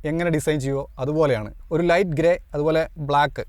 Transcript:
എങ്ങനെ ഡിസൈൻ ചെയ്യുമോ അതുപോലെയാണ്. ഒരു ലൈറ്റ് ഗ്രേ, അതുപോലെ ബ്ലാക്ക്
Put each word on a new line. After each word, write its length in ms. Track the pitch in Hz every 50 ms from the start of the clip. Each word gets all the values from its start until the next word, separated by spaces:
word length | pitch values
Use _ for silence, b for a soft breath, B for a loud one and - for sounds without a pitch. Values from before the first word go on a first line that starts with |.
| - 151
എങ്ങനെ 200 | 156 165 175 175 160
ഡിസൈൻ 240 | 151 - 156 151 151 127
ചെയ്യുമോ 180 | 135 139 139 139 - - -
അതുപോലെയാണ്. 480 | - 139 151 156 160 143 127 107 107 104 - - - - 165
ഒരു 100 | 156 175 175
ലൈറ്റ് 260 | 170 180 202 180 151 135
ഗ്രേ, 120 | 143 170 180 170 - - -
അതുപോലെ 260 | 160 147 160 156 160 160 - - 165 147
ബ്ലാക്ക് 360 | 139 143 143 147 143 - - 110